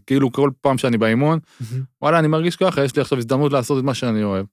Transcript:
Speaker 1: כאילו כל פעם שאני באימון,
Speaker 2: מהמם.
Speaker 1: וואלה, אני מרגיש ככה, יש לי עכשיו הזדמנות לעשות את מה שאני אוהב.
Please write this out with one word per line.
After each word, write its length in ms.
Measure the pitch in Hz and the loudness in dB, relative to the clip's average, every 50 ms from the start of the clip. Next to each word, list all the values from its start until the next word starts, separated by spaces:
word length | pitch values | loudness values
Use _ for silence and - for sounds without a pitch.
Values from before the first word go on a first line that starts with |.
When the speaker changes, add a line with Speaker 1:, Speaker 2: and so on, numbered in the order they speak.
| - | -2
Speaker 1:
כאילו 240 | - 135 139 135 120 | -2 0 2 2 0
כל 180 | - 139 143 143 135 - | 2 0 0 0 0 -2
פעם 160 | - 139 131 | 0 0 0
שאני 200 | 123 - 123 117 | 2 0 0 2
באימון, 420 | 104 113 110 113 127 143 151 165 156 - _ _ - 120 110 | 2 2 2 2 2 2 2 0 -2 -4 _ _ -14 -12 -10
Speaker 2:
מהמם. 120 | 123 131 131 - _ _ | -8 -10 -10 -12 _ _
Speaker 1:
וואלה, 180 | 147 151 165 165 | 0 2 2 2
אני 80 | 156 | 2
מרגיש 280 | 151 156 156 170 175 - | 2 0 0 0 -2 -2
ככה, 280 | - 185 180 - 143 139 | 0 0 0 2 0 -2
יש 120 | 127 - | 0 0
לי 60 | 147 | -2
עכשיו 160 | 127 - 143 | -2 0 -2
הזדמנות 360 | 123 117 117 131 139 147 139 143 | -4 -2 -2 0 0 2 2 0
לעשות 260 | 131 120 - 143 131 | 0 0 0 -2 0
את 40 | 131 | 0
מה 100 | 139 120 | -2 -4
שאני 300 | - 127 120 110 107 104 | -2 -2 -2 -2 0 -2
אוהב. 220 | 101 95 95 101 - | -2 -2 -4 -6 -8